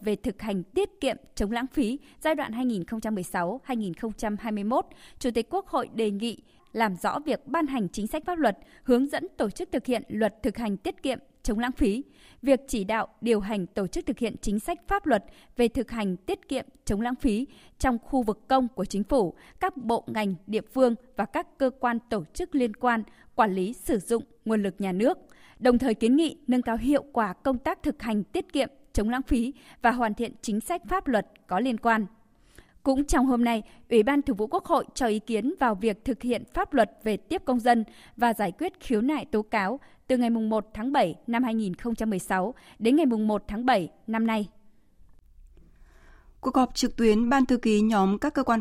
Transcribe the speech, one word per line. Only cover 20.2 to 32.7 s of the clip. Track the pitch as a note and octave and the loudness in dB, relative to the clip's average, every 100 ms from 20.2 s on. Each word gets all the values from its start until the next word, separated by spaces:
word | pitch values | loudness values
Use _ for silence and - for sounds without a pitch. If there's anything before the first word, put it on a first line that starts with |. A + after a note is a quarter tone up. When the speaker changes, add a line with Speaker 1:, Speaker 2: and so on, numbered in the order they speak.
| G#3 F3+ - | -4 -4 -4
Speaker 1:
địa | G#3+ - | -4 -2
phương | C4 B3+ A#3 - - | 2 4 2 -4 -6
và | |
các | G3+ - - - | -4 -4 -6 -2
cơ | C4 C4 | -2 0
quan, | B3 A#3 - | -2 -2 -2
tổ | G#3+ D#3 | -4 -4
chức | - F4 | -6 -4
liên | C#4+ A#3+ G#3 | 0 0 0
quan | B3 A3+ G#3 - - | 0 0 -2 -14 -6
quản | - A3 | 2 2
lý | F#3+ F#3 | 2 -2
sử | B3+ - A#3 | -4 -2 -2
dụng | - A#3 - _ | 0 -2 -2 _
nguồn | G#3+ A3 | -2 0
lực | G3 - | 0 -4
nhà | G3 | -4
nước. | F3+ B3 F#4 - - - - | 2 2 0 -6 -20 -20 0
Đồng | B3 B3 | 2 4
thời | C4 | 2
kiến | G#3+ A3+ C#4 | 2 4 4
nghị | D#4+ - - | 2 -2 -2
nâng | B3 | 0
cao | A#3+ A3+ | 0 -2
hiệu | A#3+ C#4+ C#4 | 2 0 0
quả | B3 G#3 | -2 -2
công | F3+ C#4 B3+ | -2 -2 -2
tác | D#4 F#4+ | -2 -4
thực | - - | -4 -4
hành | A3+ G#3 | -2 -2
tiết | F#3 F4 - | -2 -6 -2
kiệm, | C#4+ A#3+ - - | -2 -2 -4 -6
chống | - G#3+ | -2 0
lãng | B3 | -2
phí | C4 B3+ A#3 C#4+ - - | 0 0 0 -6 -18 0
và | A#3 | 2
hoàn | A#3+ A3+ | 2 0
thiện | G#3 A3+ - | -2 -6 -6
chính | - G#3 | -4 -4
sách | - F4 - | -4 -6 -4
pháp | F#4 E4+ | -4 0
luật | A3 - - - | 0 0 -8 -4
có | F#3 | -2
liên | C4 A3+ | 0 0
quan. | A#3 A3 G3 - _ _ _ - - | 2 2 0 -8 _ _ _ -20 -20